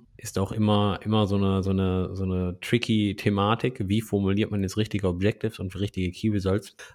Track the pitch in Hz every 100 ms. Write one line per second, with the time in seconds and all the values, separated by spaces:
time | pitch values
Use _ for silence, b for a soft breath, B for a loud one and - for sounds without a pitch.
0 | - - 113 - 98 107 107 104 101 92
1 | 107 107 98 101 98 95 95 95 95 92
2 | 90 95 92 92 90 90 - 120 - 110
3 | 101 95 107 101 101 113 127 - 95 110
4 | 110 101 95 101 107 104 95 107 107 101
5 | 95 87 101 - 113 - 98 92 101 -
6 | 90 - 110 104 92 101 - - B